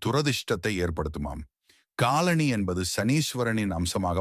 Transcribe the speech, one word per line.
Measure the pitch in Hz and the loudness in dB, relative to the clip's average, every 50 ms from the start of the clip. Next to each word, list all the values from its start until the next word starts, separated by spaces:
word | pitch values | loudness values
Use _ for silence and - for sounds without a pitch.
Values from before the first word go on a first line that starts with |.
துரதிர்ஷ்டத்தை | - 110 123 147 151 - 117 - - - 117 87 - 110 104 90 | -2 0 0 2 2 0 -2 -2 -2 -2 -2 -2 0 -2 -2 0
ஏற்படுத்துமாம். | 87 87 80 80 78 73 78 76 71 71 71 73 73 - _ _ _ _ _ _ _ _ _ | -2 -2 -2 -4 -6 -4 -6 -6 -6 -6 -8 -10 -12 -14 _ _ _ _ _ _ _ _ _
காலணி | - 117 120 139 156 175 180 170 160 156 139 | 0 0 2 4 4 4 4 4 4 4 2
என்பது | 120 104 98 90 90 92 92 | 2 0 0 0 -2 -2 -2
சனீஸ்வரனின் | - - - 101 120 139 160 143 - - 123 120 117 113 110 104 98 85 | -2 -2 0 2 2 2 2 0 0 -2 -2 -2 0 0 0 0 0 0
அம்சமாக | 82 90 87 - 107 95 87 85 92 | -2 -2 -2 -2 -2 0 0 0 0